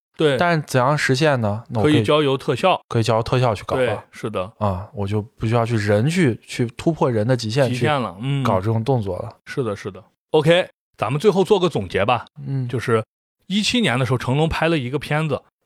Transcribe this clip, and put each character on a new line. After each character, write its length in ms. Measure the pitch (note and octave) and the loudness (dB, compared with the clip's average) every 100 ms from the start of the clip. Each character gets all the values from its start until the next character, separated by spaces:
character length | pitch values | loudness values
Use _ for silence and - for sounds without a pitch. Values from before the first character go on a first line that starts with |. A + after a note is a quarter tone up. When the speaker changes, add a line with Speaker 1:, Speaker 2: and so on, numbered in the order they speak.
| _ - | _ 0
Speaker 1:
对。 220 | D#3 C3 | 0 2
Speaker 2:
但 240 | F3 E3 | 2 0
怎 160 | C#3+ C3 | 0 0
样 180 | B2 D3 | 2 2
实 160 | - | 0
现 260 | C3 D#3 C3 | 2 2 2
呢？ 200 | G#2+ G#2 - | 0 -2 -4
那 120 | A#2+ | 0
我 40 | |
可 60 | D3 | 4
以 60 | C3+ | 4
Speaker 1:
可 40 | |
以 40 | |
交 200 | A2 D3+ | 4 2
由 140 | C#3+ C3 | 2 0
特 180 | - B2+ | -2 0
效。 240 | F#3+ E3 - | 2 0 0
Speaker 2:
可 140 | A#2 | -2
以 20 | |
交 140 | A2+ A2 | 2 0
由 60 | |
特 140 | A#2 B2+ | 2 0
效 160 | B2+ | 2
去 100 | G#2 - | 0 -4
搞 100 | C3 | -2
了。 100 | B2 | 0
Speaker 1:
对， 140 | G#2 - | -2 -10
是 180 | - A2+ | -12 -8
的。 200 | G2+ F#2 - | -6 -8 -4
Speaker 2:
啊， 280 | G#2 F#2 F#2+ | -2 -2 -8
我 120 | - G2 | -8 -4
就 160 | G#2 | -4
不 240 | G#2 _ A2+ | -4 _ -2
需 80 | |
要 120 | A#2+ A#2 | 0 0
去 100 | A2+ | 0
人 340 | G#2 G#2 C3 | 2 2 2
去， 300 | F3 D3+ G#2+ - | 2 2 0 -8
去 200 | - A#2 - | -4 -4 -2
突 120 | - | -2
破 220 | D#3 D3+ | 0 0
人 160 | A2+ A2 | 2 0
的 80 | B2+ | 0
极 140 | A2 | 0
限 180 | B2+ B2 | 0 0
Speaker 1:
极 80 | A#2+ | 0
限 260 | D3+ C#3+ | 0 0
了， 100 | A2 | -4
Speaker 2:
去 60 | F2+ | -6
Speaker 1:
嗯。 220 | C3 C#3 | -4 -2
Speaker 2:
搞 180 | B2 G2 | 0 0
这 40 | G#2 | 0
种 160 | A2+ | -2
动 200 | A2+ B2+ | 0 0
作 160 | G2 F2+ | -2 -6
了。 180 | A2 - - | -8 -14 -12
Speaker 1:
是 160 | - | -6
的， 140 | A#2 G2 | -6 -6
是 160 | G#2+ | -10
的。 100 | F#2+ - _ _ | -14 -20 _ _
OK， 400 | D#3 D3+ E3+ - _ _ _ | 2 4 2 2 _ _ _
咱 140 | G#2 | -4
们 80 | D3 | 2
最 100 | G#3+ | 2
后 140 | F3+ | 2
做 160 | F#3 G3+ | 2 2
个 80 | E3+ | 2
总 200 | C#3 F2+ | -2 -4
结 180 | F#2+ G#2 | -2 0
吧。 200 | A#2+ - - C#3 | 0 -4 -14 -8
Speaker 2:
嗯。 180 | C3+ B2 | -6 -4
Speaker 1:
就 100 | B2 | -4
是 240 | - A2+ - _ _ _ _ | 0 0 -2 _ _ _ _
一 140 | G3 | -2
七 200 | G3+ B3 | 0 0
年 180 | F#3+ A#2+ | 0 0
的 60 | B2 | 0
时 80 | |
候， 40 | B2+ | -2
成 200 | - C#3 | 0 0
龙 100 | D#3+ | 0
拍 220 | - E3 | 0 0
了 80 | E3 | 0
一 120 | A#2+ | -2
个 80 | C#3 | -8
片 300 | - D3+ D#3 | -4 -4 -2
子， 140 | B2+ - _ | -6 -8 _